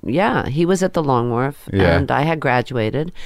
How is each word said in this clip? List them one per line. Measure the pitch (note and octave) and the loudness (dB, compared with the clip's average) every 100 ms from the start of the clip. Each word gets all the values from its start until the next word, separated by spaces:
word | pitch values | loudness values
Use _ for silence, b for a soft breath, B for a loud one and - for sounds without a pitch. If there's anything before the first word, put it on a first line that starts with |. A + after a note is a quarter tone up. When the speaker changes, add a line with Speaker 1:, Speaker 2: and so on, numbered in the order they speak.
Speaker 1:
Yeah, | - D3 A3+ D3 - | -2 0 2 0 -2
he | C#3+ | 0
was | F3 F#3 | 0 2
at | - | 0
the | E3+ | 0
Long | C#3+ B2 A#2+ | 0 2 0
Wharf, | A#2 C#3 - - | 0 -2 -6 -4
Speaker 2:
Yeah. | G2 F2 E2+ | 0 2 2
Speaker 1:
and | F#2 | 2
I | B2+ | 0
had | D#3 D#3+ | 0 0
graduated, | C#3+ B2 A#2+ B2+ A2 C3 E3+ - | 0 0 0 -2 -2 -2 -4 -8